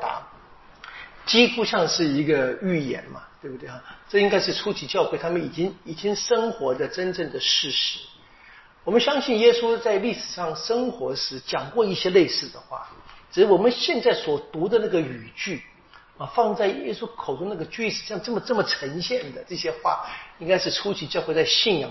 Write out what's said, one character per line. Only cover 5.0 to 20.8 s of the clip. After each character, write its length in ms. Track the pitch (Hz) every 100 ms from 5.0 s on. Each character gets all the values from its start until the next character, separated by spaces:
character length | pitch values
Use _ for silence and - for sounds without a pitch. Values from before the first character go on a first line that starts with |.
会 120 | 151 156
他 140 | 170
们 140 | 175
已 40 | 143
经， 260 | 156 185 -
已 100 | -
经 200 | 160 202 202
生 340 | - 233 226
活 240 | - 135
的 140 | 131 135
真 240 | - 185
正 180 | 180 151
的 80 | 131
事 320 | - - 147
实。 300 | - - - - - - - - - - _
我 80 | -
们 100 | 226
相 200 | 254 285
信 180 | 277 220
耶 140 | 233
稣 260 | - 233 233
在 180 | 226 196
历 160 | 233
史 80 | 185 -
上 220 | - 170 160
生 340 | - 240 254
活 240 | - 127
时 240 | 135 - 135
讲 320 | - 151 143
过 140 | 233
一 100 | 214
些 160 | 175 185
类 160 | 185 151
似 220 | - 131
的 100 | -
话， 300 | - 127 - - - - -
只 120 | -
是 40 | 208
我 100 | 180
们 140 | 233
现 300 | 240 - 285
在 120 | 233
所 260 | 170 160 143 -
读 160 | 160 185
的 100 | 226
那 100 | -
个 120 | 175
语 300 | 139 120 110 -
句， 260 | 202 147 - - _ - - -
啊， 80 | -
放 220 | - 214 202
在 100 | 202
耶 260 | 269 269
稣 140 | 202 233
口 220 | - - 135
中 120 | 185
那 60 |
个 100 | 185 160
句 240 | - 220
式， 140 | - -
像 140 | 202
这 120 | 214
么， 80 | 220
这 140 | -
么 80 | 226
呈 360 | - - 139 160
现 320 | 175 247 151
的 100 | 127 -
这 80 |
些 160 | 175 160
话， 360 | 151 170 - - - - -
应 100 | 165
该 100 | 180
是 120 | 160
初 220 | -